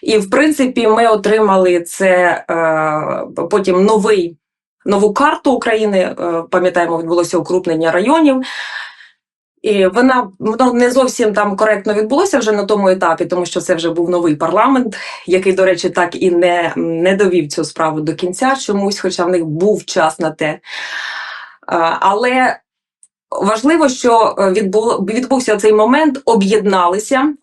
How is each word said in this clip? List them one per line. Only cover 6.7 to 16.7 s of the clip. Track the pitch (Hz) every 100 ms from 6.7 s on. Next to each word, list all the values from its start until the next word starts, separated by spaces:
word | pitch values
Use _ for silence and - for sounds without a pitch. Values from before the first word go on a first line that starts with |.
| 175 170 165
відбулося | 165 175 170 170
укрупнення | 156 185 180 160 165
районів. | 175 214 320 302 262 262 - - - - - - _ _ _ _ _
І | - 202 185
вона, | 208 254 247 202 -
воно | 214 233 254
не | 240 247
зовсім | 254 254 - 214
там | 208 208 196
коректно | 214 202 214
відбулося | 208 220 285 392 269
вже | 214
на | 208 202
тому | 208 190
етапі, | 185 170 160 165
тому | 180 170
що | 180
це | 160 165
вже | 165
був | 165 170
новий | 175 170 147
парламент, | 160 190 247 262 226 - - - -
який, | 185 196
до | 185 190
речі, | 175 185
так | 190 175 -
і | 185
не, | 170 175 175 165